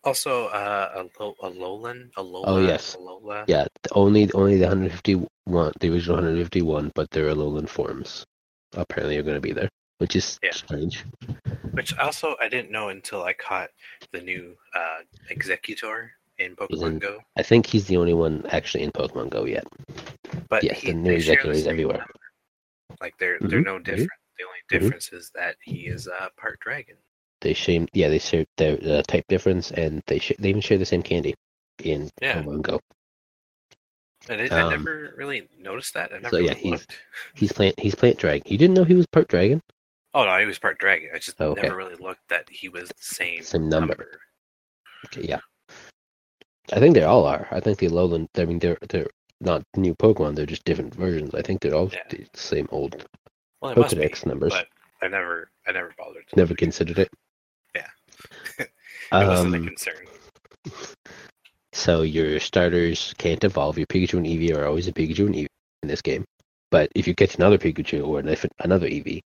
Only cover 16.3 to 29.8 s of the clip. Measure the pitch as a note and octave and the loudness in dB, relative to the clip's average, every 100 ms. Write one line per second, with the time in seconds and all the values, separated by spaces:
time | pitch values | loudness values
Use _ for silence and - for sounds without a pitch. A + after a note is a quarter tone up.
16.3 | - F#2 F2+ G2 D#2+ E2 D#2+ G2 G#2 _ | -8 -8 -6 -8 -4 -4 -4 -6 -8 _
17.3 | - - A#2 G#2+ A2 G2 F2+ F2 E2 E2 | -6 4 4 6 0 2 2 4 4 2
18.3 | D#2 - D#2+ - - D2 - - - - | 0 -4 -4 -4 -6 -6 -6 -6 -6 -6
19.3 | - A1 - - - - - - - - | -4 -4 -6 -8 -20 -18 -16 -16 -18 -12
20.3 | - - A2 - - - E2 F2+ E2+ D#2 | -12 -2 0 0 -2 -4 0 2 2 4
21.3 | D2 D#2 D2+ D#2 E2 D#2 - - - - | 4 4 0 0 0 -2 -2 -8 -18 -20
22.3 | _ _ _ _ _ _ - F2 _ F#2 | _ _ _ _ _ _ -14 -14 _ -4
23.3 | F2 F#2+ G2 D#3 F#2 F2+ G2 E3 - _ | -2 0 2 0 -2 -6 -2 -4 -6 _
24.3 | - F#2 F#2 - F#2+ G2 F2 - F2+ - | -18 -16 -16 -2 2 2 0 -12 -16 -16
25.3 | - F2 - - - D#3+ - F#2 F2+ F#2 | -8 -8 -8 -12 -10 -8 -10 -10 -10 -10
26.3 | _ A2+ - A2+ C#3+ - _ _ _ _ | _ -12 -10 -10 -10 -12 _ _ _ _
27.3 | _ - E2 - E2+ E2 - D#2 D#2 - | _ -4 -2 2 0 2 2 4 2 2
28.3 | E2 D#2 - F#2+ D2 D#2+ D2 - - - | -2 -2 0 2 2 0 0 2 -2 0
29.3 | F#2+ G2 F#2 - - | 0 2 0 -2 -4